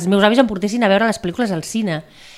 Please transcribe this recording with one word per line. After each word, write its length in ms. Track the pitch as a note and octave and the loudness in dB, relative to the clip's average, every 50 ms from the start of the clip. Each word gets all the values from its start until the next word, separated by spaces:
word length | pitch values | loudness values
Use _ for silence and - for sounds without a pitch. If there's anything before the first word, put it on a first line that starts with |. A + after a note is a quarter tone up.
els 80 | E3+ F#3 | 2 2
meus 160 | G3+ G3 G3+ | 2 4 4
avis 160 | G#3 A#3 C4 | 4 4 4
em 80 | B3+ G#3 | 2 2
portessin 340 | G#3 F#3 G3+ G3+ A3 A#3+ | 0 -4 -4 -4 -2 0
a 60 | A#3 G3 | 2 2
veure 180 | F#3+ G3+ A3+ | 2 2 2
les 140 | A3+ G#3 - | 0 -2 -2
pel·lícules 320 | - F3 E3+ - A#3+ G3+ | -6 -6 -4 -4 -4 -2
al 100 | F#3 D#3+ - - | -2 -4 -6 -6
cine 320 | - A3+ G#3+ F#3 D#3 D3+ - - _ - - - - | -6 -4 -2 -2 -4 -6 -8 -14 _ -20 -20 -20 -20